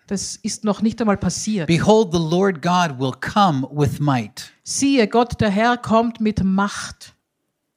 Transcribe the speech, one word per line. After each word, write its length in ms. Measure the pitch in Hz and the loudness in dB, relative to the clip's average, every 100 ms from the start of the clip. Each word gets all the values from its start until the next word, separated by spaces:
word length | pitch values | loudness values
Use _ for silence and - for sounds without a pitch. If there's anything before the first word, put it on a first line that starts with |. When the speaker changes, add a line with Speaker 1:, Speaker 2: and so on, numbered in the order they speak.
| - | -8
Speaker 1:
Das 300 | 196 - - | -6 -6 -10
ist 200 | 220 - | -10 -4
noch 200 | 214 196 | -2 0
nicht 180 | 214 226 | -2 -2
einmal 160 | 226 196 | -2 0
passiert. 480 | 185 - - 214 156 | -2 -4 -4 -4 0
Speaker 2:
Behold, 460 | 170 160 220 208 | 2 4 4 4
the 60 | 170 | 0
Lord 420 | 160 175 196 170 | 0 0 0 0
God 380 | 170 180 170 127 | 0 0 0 -2
will 140 | 131 123 | -4 -4
come 480 | - - 196 139 135 | -2 2 4 2 -2
with 280 | 147 139 - | -2 -2 0
might. 520 | 147 127 104 - - _ | 0 0 -2 -10 -20 _
Speaker 1:
Siehe, 440 | - - 277 277 208 | -10 -2 2 2 2
Gott, 340 | 233 240 - | 2 0 0
der 80 | 220 | 0
Herr, 280 | 196 233 240 | 2 2 0
kommt 420 | 240 220 233 233 | 0 0 0 -2
mit 220 | 214 208 | -2 0
Macht. 720 | 190 190 202 - - - - _ _ _ _ _ _ | 0 0 -2 -4 -12 -16 -20 _ _ _ _ _ _